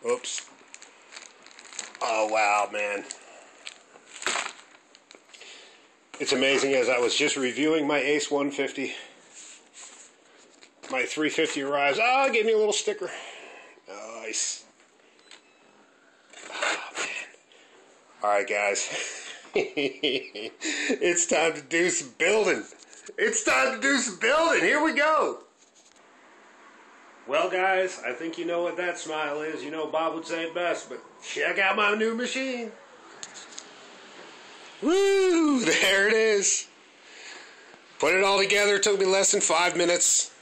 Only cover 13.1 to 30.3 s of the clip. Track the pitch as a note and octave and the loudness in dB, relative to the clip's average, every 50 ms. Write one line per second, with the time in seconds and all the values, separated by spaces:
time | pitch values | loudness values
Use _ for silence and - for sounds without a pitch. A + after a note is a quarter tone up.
13.1 | - - - - - - - - - - - - - - _ - G2 G#2 G#2+ A2+ | -10 -12 -14 -14 -16 -18 -20 -20 -20 -20 -20 -20 -20 -20 _ -16 -14 -14 -14 -14
14.1 | A2+ A2+ A2 A2 A2 - - - - - - - _ _ - _ _ _ _ _ | -14 -12 -12 -8 -6 -4 -4 -4 -6 -10 -14 -20 _ _ -20 _ _ _ _ _
15.1 | _ _ _ - - - _ _ _ _ _ - _ - - _ _ _ _ _ | _ _ _ -20 -20 -20 _ _ _ _ _ -20 _ -20 -20 _ _ _ _ _
16.1 | _ _ _ _ - - - - - - - - - - - - - - - - | _ _ _ _ -20 -20 -16 -14 -8 -6 -4 -4 -4 -4 -8 -10 -8 -8 -8 -6
17.1 | - - - - - _ _ _ - - - - - - - - - - _ _ | -8 -10 -12 -14 -20 _ _ _ -20 -20 -20 -20 -20 -20 -20 -20 -20 -20 _ _
18.1 | - - - G#2 G#2 G2+ G2 G2 G#2+ G2+ G#2 G2+ G2+ - - - A2 - - - | -12 -4 0 2 2 2 0 0 -2 0 0 0 0 -2 -4 -6 -6 -8 -8 -8
19.1 | - - - - - - - - - G#3 - - - D3+ C#3 C3+ - - - C#3+ | -10 -12 -14 -16 -16 -18 -18 -4 -2 -2 -2 -2 -4 -4 -4 -4 -4 -2 -2 -2
20.1 | B2+ C3 - - - G#2 G#2+ A2 - - - - - - - C4+ A#3 - - F3 | -2 -2 -6 -8 -12 -12 -12 -12 -12 -10 -8 -8 -6 -4 -2 -2 -2 0 0 0
21.1 | F3 F3 - - F#3+ D#3 D#3+ E3 D3+ D3 C#3 C3 E3 E3+ F3 F3+ - - D3 B2+ | 2 0 0 0 2 2 2 0 0 -4 -8 -4 0 0 2 2 0 -2 -6 -8
22.1 | A2+ _ D#3+ F3+ G#3 A3 G3+ F#3 D3+ A#2 - - - - - - - - - - | -6 _ 0 2 2 2 2 2 0 0 -4 -10 -18 -20 -20 -20 -20 -20 -18 -14
23.1 | - - F#3+ A#3 - - - D#4+ C4+ C4 C4 B3+ C4 A3 A3+ C#4 C#4+ C4 - A#3 | -4 -2 -2 0 0 0 0 2 2 2 2 0 -2 -2 0 2 2 2 0 -2
24.1 | F#3 E3 A3 A3+ C#4+ D#4 E4 E4 C#4 F3+ D#3+ G3+ C4+ D4 D4+ D#4+ A#3+ C#4 D4 D#4 | -6 -2 0 2 4 4 4 4 4 4 4 4 2 2 2 2 2 2 2 4
25.1 | D#4 C#4+ A3 C#3 - - - _ _ _ - _ _ - _ - _ - - - | 4 2 2 0 -2 -8 -14 _ _ _ -20 _ _ -20 _ -20 _ -20 -20 -20
26.1 | - - - - - - - - - - - - - - - - - - - - | -20 -20 -20 -20 -20 -20 -20 -20 -20 -20 -20 -20 -20 -20 -20 -20 -20 -20 -20 -20
27.1 | - - - A2+ C3+ D#3 F3 F#3 F3 F#3 F#3 F#3+ F#3+ F#3 F#3+ F#3 - - - A#2+ | -20 -18 -6 0 0 2 2 2 0 2 2 2 4 2 2 0 -4 -6 -6 -6
28.1 | B2 - E3 E3 E3 F3 E3+ E3+ E3+ F3 F3 F3 E3 F3 F3+ F3 E3+ - - D#3+ | -6 -6 -8 -8 -6 -6 -4 -2 -2 0 -2 -2 -2 -2 -4 -4 -4 -6 -8 -6
29.1 | D#3 D#3 D#3 D3 C#3+ D3+ D3+ D#3+ D#3 C3 B2+ D3 D#3 D#3+ D3+ D3 D3+ D#3 E3 D#3+ | -4 -4 -2 -2 -4 -4 -4 -6 -6 -8 -8 -8 -6 -6 -6 -2 -2 0 0 0
30.1 | D#3 E3 D#3+ - | -2 -6 -8 -6